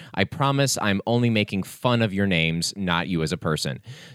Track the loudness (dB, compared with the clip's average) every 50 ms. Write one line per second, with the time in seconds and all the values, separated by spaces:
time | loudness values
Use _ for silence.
0 | -12 -8 -2 -2 -2 -2 -2 -2 0 2 2 2 2 0 0 0 0 0 0 0
1 | 0 0 2 2 2 2 2 2 0 0 0 -4 -4 -6 -6 -2 0 2 2 2
2 | 2 0 0 0 0 2 2 2 2 2 0 0 -2 -4 -6 -4 -2 0 0 0
3 | 0 0 -2 -2 0 -2 -2 -2 -2 -2 -2 -2 -4 -6 -8 -8 -12 -18 -20 -20
4 | -20 -16